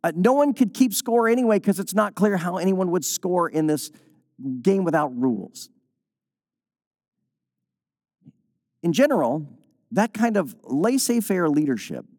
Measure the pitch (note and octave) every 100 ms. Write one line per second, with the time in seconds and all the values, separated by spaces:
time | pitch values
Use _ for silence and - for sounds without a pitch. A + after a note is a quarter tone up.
0 | E3+ D#3+ G3+ C4+ D4 B3+ A#3 - C4 G3
1 | - A#3 A3+ A#3+ A#3+ G#3 G3+ F#3 F#3+ G3
2 | G#3 - G#3 G3 F3 F3+ F#3 F#3 F#3 F3
3 | - - F3+ F3+ E3+ D3+ D#3 D3+ - -
4 | _ _ _ _ C3+ B2+ C3+ G3 F3 D#3
5 | D3 B2 C3 G#2+ - - - _ _ _
6 | _ _ _ _ _ _ _ _ _ _
7 | _ _ _ _ _ _ _ _ _ _
8 | _ _ - _ _ _ _ _ E3+ D#3
9 | C#4+ B3 B2 D3 D3 - _ _ _ B2+
10 | G#3 - A#3 G#3 D3+ - - C3+ G#3 C4
11 | - A#3+ G3+ F#3 E3 D3 D3+ A#2 - C#2
12 | -